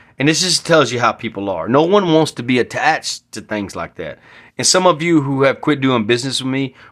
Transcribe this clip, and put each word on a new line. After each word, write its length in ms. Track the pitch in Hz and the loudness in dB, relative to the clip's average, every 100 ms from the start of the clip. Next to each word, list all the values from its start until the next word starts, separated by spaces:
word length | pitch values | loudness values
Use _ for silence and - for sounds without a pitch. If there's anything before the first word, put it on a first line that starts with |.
| _ - | _ -2
And 80 | 139 | 0
this 140 | 156 | 0
just 240 | 180 165 - | -2 -2 2
tells 260 | 160 123 | 2 2
you 80 | 120 | 0
how 140 | 117 | -2
people 360 | 104 113 98 98 | -2 -8 -8 -6
are. 180 | 90 85 | -4 0
No 160 | 131 | 2
one 300 | 165 208 185 | 4 2 4
wants 180 | 160 151 | 2 0
to 100 | - | -4
be 160 | 120 127 | -2 0
attached 720 | 117 127 139 156 - - _ | 0 -2 -2 -2 -4 -12 _
to 100 | - | -16
things 340 | - 107 98 90 | -8 -8 -8 -10
like 200 | 82 - | -12 -12
that. 240 | 80 - - - - - | -14 -14 -20 -20 -18 -4
And 100 | 123 | 0
some 180 | 185 185 | 2 2
of 160 | 151 | 2
you 200 | 170 160 | 2 2
who 220 | 135 135 | 2 2
have 180 | 135 127 | 0 0
quit 200 | - 143 | -2 0
doing 240 | 131 123 104 | 2 0 2
business 360 | 120 131 123 | 0 -2 -6
with 100 | 131 | -4
me, 240 | 131 135 - - | -4 -4 -8 -16